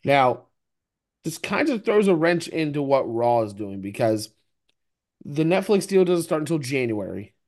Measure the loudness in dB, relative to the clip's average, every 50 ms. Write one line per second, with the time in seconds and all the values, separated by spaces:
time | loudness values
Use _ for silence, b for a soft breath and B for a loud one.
0 | _ 2 4 4 4 2 0 -2 _ _ _ _ _ _ _ _ _ _ _ _
1 | _ _ _ _ _ -10 -10 -8 -8 -4 -2 -2 0 0 -2 -2 -2 2 2 4
2 | 4 4 4 4 4 2 2 0 -2 -4 -4 -4 -4 -2 -2 -4 0 2 2 2
3 | 2 0 -2 0 2 2 4 2 2 -2 -6 -10 -10 -10 -10 -10 -10 -10 -4 -2
4 | 0 0 0 0 -4 -10 _ _ _ _ _ _ _ _ _ _ _ _ _ _
5 | _ _ _ _ -14 -8 -2 0 2 2 2 0 2 2 0 0 0 2 2 2
6 | 4 4 2 0 0 -2 -2 -4 -2 -2 -4 -4 -4 -2 -2 -2 -2 -2 -2 -4
7 | -6 -8 -8 -10 -12 -14 _ _ _